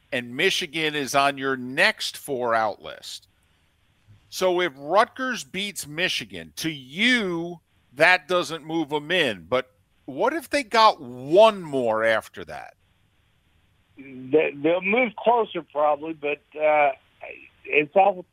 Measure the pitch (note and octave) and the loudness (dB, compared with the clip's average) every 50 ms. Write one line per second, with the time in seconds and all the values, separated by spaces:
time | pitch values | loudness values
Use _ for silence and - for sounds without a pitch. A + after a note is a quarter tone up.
0 | _ _ C3+ B2 A#2+ A#2+ B2 C#3 F3+ F#3+ F#3 - F#3 D3 C3+ E3 D#3 D#3 D3 D3 | _ _ -6 -6 -6 -6 -2 0 0 0 0 0 -4 -6 -4 -4 -4 -2 -2 -4
1 | C3+ A#2+ - C#3 C#3 C#3 C#3 C3+ C3+ C3+ C3+ B2+ B2 B2+ C3+ D#3 F#3+ A3 - - | -4 0 2 2 2 2 0 -2 -2 -2 -2 -4 -6 -4 -2 0 2 2 0 -2
2 | - - - - - D3 C#3 A#2+ B2 A#2 A2+ A2+ A2 G#2 - - D#2 D2+ - - | -6 -10 -10 -10 -10 -8 -6 -4 0 0 2 2 0 0 -4 -6 -10 -14 -14 -14
3 | - - - - - _ _ _ _ _ _ _ _ _ _ _ _ _ _ _ | -14 -16 -18 -18 -18 _ _ _ _ _ _ _ _ _ _ _ _ _ _ _
4 | _ - - _ _ _ - - F#3 F#3 F3 F3+ F3+ E3 C3+ C#3 C#3+ D3 F3+ G#3 | _ -20 -20 _ _ _ -6 -2 0 0 2 2 0 -2 -4 -8 -6 0 2 2
5 | A#3+ - - - C4 C4 A#3+ F3+ D3 - - F#3 G3+ G3+ E3 - - C#3+ D3 D#3+ | 2 2 -2 -6 -6 -6 -6 -8 -10 -10 -10 -8 -8 -8 -10 -12 -14 -10 -6 -4
6 | F#3 E3 - - C3 F#2+ G2 F2 E2 D#2+ - - - D#3+ D#3 C#3 B2+ B2+ C#3+ F#3+ | -2 -2 -2 -4 -8 -10 -12 -14 -14 -14 -12 -8 -8 -6 -8 -8 -12 -12 -4 -2
7 | A3 B3 B3+ A#3+ G#3 F#3 E3+ E3 E3+ F3 F3 E3 _ _ _ _ _ _ A#2 C3+ | 0 2 2 2 0 -2 -4 -6 -6 -8 -10 -14 _ _ _ _ _ _ _ 2
8 | D#3+ F3 F3+ F3+ D3+ C#3+ F3+ F3 E3 C3 D#3+ D#3 C#3+ D#3 E3 E3 D#3 C3+ D3+ D3 | 4 4 4 4 2 0 -2 -2 -2 -2 -6 -10 -8 -6 -4 -4 -2 -2 -4 -6
9 | D3 D3+ F3+ F3+ D#3 B2 G#2 F2 D#2+ E2+ B2+ B2+ - _ _ _ _ _ _ _ | -4 -2 0 0 0 0 -2 -6 -4 -2 -2 -2 -2 _ _ _ _ _ _ _
10 | _ - C3 C#3+ G3+ C4 D4+ E4 B3+ - - C#4+ C#4 G3+ - A3+ A3 G#3+ - - | _ -12 -6 -4 -2 -2 -2 -4 -6 -4 -4 -4 -4 0 4 6 6 6 4 2
11 | C#3 A#2+ B2 B2 C3 C#3+ E3 G3 A3 A3 G#3 F#3+ F3 D3+ C#3 C3 B2 A2+ G#2+ A2 | -4 -14 -14 -12 -4 4 6 8 8 8 6 2 -4 -4 -2 0 2 2 2 2
12 | A2+ A2+ A2+ G#2 - - - G2+ F2 D#2+ D2 C#2 A1 - - _ _ _ _ _ | 2 2 2 2 0 -6 -12 -16 -14 -12 -12 -14 -14 -16 -20 _ _ _ _ _
13 | _ _ _ _ _ _ _ _ _ _ _ _ _ _ _ _ _ _ _ - | _ _ _ _ _ _ _ _ _ _ _ _ _ _ _ _ _ _ _ -20
14 | C3+ C#3 C3 C3 C3 B2+ C#3 D#3 D#3+ D3 C#3+ C#3+ C#3 D#3+ F3 F#3 F#3 G3 G#3+ B3 | -20 -20 -18 -16 -4 0 2 2 2 0 -2 -2 0 0 0 0 0 0 0 0
15 | C4 G#3+ - - - A3 A#3+ A#3+ G#3+ - - F3 D3 - - C#3+ D3+ D3+ D3+ C#3 | 0 0 -2 -2 2 2 2 2 0 -2 -6 -10 -10 -6 -2 0 0 2 0 0
16 | D3+ E3 D#3+ D3 C#3+ D3 D3 - _ _ - D3+ D#3 D3+ D3+ D3+ D3 C#3 C3 - | -4 -8 -10 -8 -6 -6 -6 -6 _ _ -6 -2 0 2 4 4 4 2 2 -2
17 | _ _ _ _ - - - - - - _ _ - C3+ C3+ D3 D3+ D3 - G3 | _ _ _ _ -18 -18 -18 -18 -20 -20 _ _ -8 -2 0 0 0 4 4 4
18 | F#3+ G3+ F#3+ F3+ F3 _ | 4 4 2 -2 -6 _